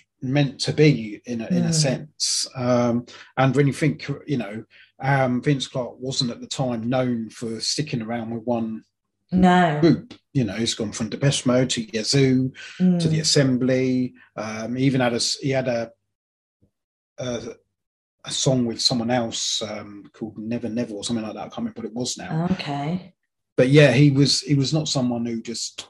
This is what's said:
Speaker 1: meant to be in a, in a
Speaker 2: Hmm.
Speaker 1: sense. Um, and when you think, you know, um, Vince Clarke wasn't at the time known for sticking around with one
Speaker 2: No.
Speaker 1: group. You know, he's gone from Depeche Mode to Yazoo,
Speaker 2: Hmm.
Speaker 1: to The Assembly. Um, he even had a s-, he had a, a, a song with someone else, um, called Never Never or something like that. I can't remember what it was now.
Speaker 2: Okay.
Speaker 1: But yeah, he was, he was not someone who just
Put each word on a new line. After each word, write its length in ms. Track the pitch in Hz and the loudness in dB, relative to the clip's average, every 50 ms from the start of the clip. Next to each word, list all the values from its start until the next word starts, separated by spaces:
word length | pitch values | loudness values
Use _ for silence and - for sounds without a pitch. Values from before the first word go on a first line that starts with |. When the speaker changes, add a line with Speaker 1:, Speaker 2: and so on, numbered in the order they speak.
| _ _ _ _ - | _ _ _ _ -6
Speaker 1:
meant 360 | 127 135 147 143 131 - - | 0 2 2 2 2 -2 -4
to 120 | - - 147 | -6 -2 2
be 480 | 151 151 151 131 113 110 104 104 - - | 6 6 6 6 4 0 -6 -10 -12 -10
in 140 | 120 120 113 | -8 -8 -6
a, 40 | 113 | -4
in 100 | - 180 170 170 | -2 0 0 0
a 40 | |
Speaker 2:
Hmm. 40 | 165 160 | 2 2
Speaker 1:
sense. 760 | 156 151 131 - - - - _ - - - - - - - - | 2 0 0 0 -4 -6 -12 _ -6 -4 -2 -2 -2 -4 -6 -6
Um, 500 | 127 123 123 123 120 120 120 117 120 120 - - - - - _ | -4 0 2 2 4 4 2 2 0 -2 -6 -12 -20 -20 -6 _
and 180 | 131 131 135 123 | 2 2 4 4
when 120 | 143 143 | 4 2
you 60 | 139 - | 2 2
think, 360 | - 160 143 - - - - 139 - - | 0 0 0 0 -2 -6 -8 -10 -8 -6
you 120 | - 143 | -6 -4
know, 260 | 123 107 98 107 113 120 - _ - - _ _ - | -4 -4 -6 -10 -12 -14 -14 _ -20 -20 _ _ -6
um, 440 | 131 135 139 135 131 123 123 123 117 | -2 0 2 2 2 2 0 0 2
Vince 240 | 147 143 131 - | 0 0 0 -2
Clarke 320 | - - 135 120 117 - - | -4 -6 -6 -8 -8 -10 -10
wasn't 320 | 127 135 131 - 127 117 | -8 -6 -2 -2 -2 -2
at 100 | 113 - | -4 -8
the 60 | - | -10
time 420 | - - - 135 123 120 113 110 120 | -8 -6 -4 -2 -2 -2 -2 -2 0
known 400 | 131 127 127 127 120 113 113 107 | 0 0 0 0 -2 -2 -4 -8
for 300 | - - 123 113 113 110 | -10 -10 -10 -8 -8 -6
sticking 420 | - - - - 147 - 127 117 | -4 -4 -2 -2 -4 -4 -4 -6
around 300 | 110 110 117 120 113 113 | -4 -4 -6 -6 -6 -6
with 120 | 117 117 107 | -8 -6 -4
one 380 | 123 120 117 113 110 110 110 - _ _ _ _ _ _ _ _ _ | -2 -2 -2 -2 -4 -6 -10 -14 _ _ _ _ _ _ _ _ _
Speaker 2:
No. 480 | 180 185 185 180 180 180 175 165 151 151 | 4 6 6 6 6 6 4 4 4 4
Speaker 1:
group. 360 | 156 165 - - - - - - _ _ - | 6 6 4 4 0 -8 -20 -20 _ _ -2
You 100 | 139 120 | -2 0
know, 80 | 104 95 | 0 -2
he's 200 | 110 117 113 - | -2 -4 -4 -2
gone 180 | - 113 104 | -4 -6 -6
from 180 | - - 117 107 | -6 -6 -6 -6
Depeche 360 | - - 139 143 143 - - | -4 0 2 2 2 2 2
Mode 240 | 127 120 127 131 123 | 2 4 4 2 2
to 120 | - 123 110 - - | 0 -4 -4 -4 -6
Yazoo, 560 | 110 107 - - 139 135 131 127 131 131 135 - - - - - - | -4 -2 0 2 4 4 4 4 2 2 -2 -4 -10 -16 -14 -4 2
Speaker 2:
Hmm. 180 | 180 180 180 | 2 2 4
Speaker 1:
to 100 | 175 170 | 2 2
The 120 | 160 156 156 | 0 0 0
Assembly. 960 | 156 - - 151 139 131 127 120 131 123 131 131 131 131 127 127 127 123 - - - _ _ | 0 2 2 4 4 4 2 2 2 2 2 2 2 2 0 0 -2 -4 -6 -12 -20 _ _
Um, 400 | 107 107 110 110 110 113 117 123 | -10 -8 -8 -8 -8 -8 -6 -2
he 100 | 127 135 | 0 2
even 160 | 139 127 131 | 2 2 2
had 120 | 123 117 120 | 2 2 0
a 40 | |
s-, 200 | 113 - - - | 0 -2 -2 -4
he 140 | - - 139 | -4 -2 -2
had 160 | 131 131 123 | 0 0 0
a, 240 | 127 120 117 117 117 - _ _ _ _ _ _ _ _ _ _ _ _ _ _ _ _ _ _ _ _ _ _ _ _ - | 0 -2 -2 -4 -6 -10 _ _ _ _ _ _ _ _ _ _ _ _ _ _ _ _ _ _ _ _ _ _ _ _ -10
a, 200 | 131 127 120 113 113 117 - - _ _ _ _ _ _ _ _ _ _ _ _ - | -8 -6 -6 -6 -8 -12 -14 -16 _ _ _ _ _ _ _ _ _ _ _ _ -12
a 60 | 147 | -8
song 340 | - - - 139 131 127 120 | -6 -2 0 2 2 2 0
with 160 | 117 110 - | -2 -2 -2
someone 300 | - - 131 117 113 117 | -2 0 0 0 0 0
else, 500 | 123 123 117 113 113 - - - - - | 0 0 -2 -4 -6 -6 -6 -4 -4 -4
um, 420 | 113 107 107 104 - 104 101 101 95 - _ | -6 -8 -8 -10 -12 -14 -18 -20 -20 -20 _
called 240 | - 117 110 104 | -12 -12 -12 -10
Never 320 | 110 107 110 120 117 117 110 | -10 -8 -6 -6 -6 -6 -6
Never 240 | 110 120 120 110 104 | -4 -4 -4 -6 -8
or 100 | 101 95 | -8 -6
something 200 | - 120 113 110 | -4 -4 -4 -4
like 120 | 104 107 | -6 -8
that. 40 | 107 | -10
I 40 | - | -12
can't 140 | - - 117 | -12 -8 -8
remember 220 | 117 113 - - | -8 -8 -8 -10
what 60 | 113 | -10
it 60 | 104 110 | -8 -8
was 220 | 120 123 120 - | -6 -6 -6 -6
now. 300 | - 85 - 160 160 170 175 | -8 -8 -6 -4 -2 -2 -2
Speaker 2:
Okay. 600 | 190 - - 147 143 143 143 151 180 185 - - - _ _ _ _ _ _ _ _ | -2 -4 -4 -6 -6 -6 -4 -4 -6 -6 -8 -12 -20 _ _ _ _ _ _ _ _
Speaker 1:
But 120 | - 127 131 | 2 4 6
yeah, 220 | 139 151 147 135 | 8 8 8 8
he 200 | 123 131 147 147 | 8 6 6 6
was, 300 | 135 139 143 135 - - | 6 4 4 2 2 0
he 140 | - - 147 | 0 0 0
was 180 | 139 135 123 156 | 0 2 0 -2
not 140 | 156 - - | -2 -2 -2
someone 360 | - 139 123 123 120 117 117 | -2 -2 -2 -2 -2 -2 -4
who 160 | 120 117 113 | -4 -6 -6
just 460 | 113 120 113 - - - - - - - | -8 -8 -10 -10 -10 -10 -12 -14 -16 -16